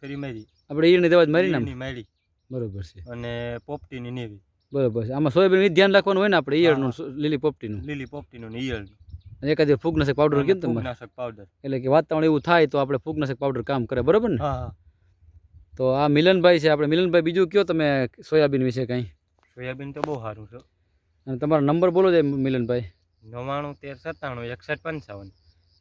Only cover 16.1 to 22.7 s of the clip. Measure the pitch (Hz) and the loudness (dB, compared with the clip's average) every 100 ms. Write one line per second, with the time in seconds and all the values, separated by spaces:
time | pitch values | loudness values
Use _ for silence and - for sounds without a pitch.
16.1 | 147 170 190 175 170 156 147 147 165 180 | 4 4 6 6 6 4 2 2 0 2
17.1 | 170 160 175 180 202 180 160 151 139 123 | 2 2 0 2 2 0 0 0 0 -2
18.1 | - - 156 143 135 127 120 120 123 110 | -6 -2 2 2 2 0 -2 -4 -6 -6
19.1 | - _ _ _ - 127 131 139 143 151 | -14 _ _ _ -14 -12 -12 -12 -8 -6
20.1 | 139 110 104 107 120 - _ _ _ _ | -6 -8 -12 -16 -20 -20 _ _ _ _
21.1 | _ - 127 147 156 139 165 180 175 190 | _ -10 -4 0 2 2 2 2 4 4
22.1 | 170 143 139 135 131 117 | 4 2 0 -2 0 -2